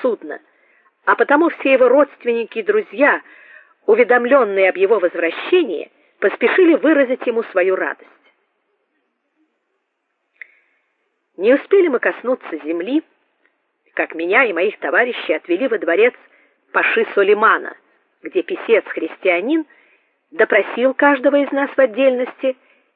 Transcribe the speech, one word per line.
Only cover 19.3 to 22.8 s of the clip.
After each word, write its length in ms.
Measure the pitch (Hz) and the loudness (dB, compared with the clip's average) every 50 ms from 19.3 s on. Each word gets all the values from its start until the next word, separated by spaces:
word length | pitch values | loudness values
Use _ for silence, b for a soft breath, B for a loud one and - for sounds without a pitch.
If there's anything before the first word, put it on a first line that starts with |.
| 175 175 196 262 330 320 302 b b b b b b b b b b b _ _ | -2 -2 -2 -2 -2 -2 -4 b b b b b b b b b b b _ _
допросил 640 | 151 165 214 - - 202 202 - - 226 247 262 262 | 0 0 0 2 2 0 0 -2 -4 -2 -2 -2 0
каждого 420 | - 294 285 285 254 254 285 277 | 2 2 2 2 2 2 2 2
из 140 | 285 277 233 | 2 0 0
нас 200 | 302 269 277 269 | -2 -4 -4 -4
в 80 | - - | 0 0
отдельности 800 | 269 226 202 240 269 269 254 247 254 - - - - 262 262 _ _ _ _ _ | 0 0 2 2 2 2 2 0 -4 -8 -8 -6 -4 -4 -4 _ _ _ _ _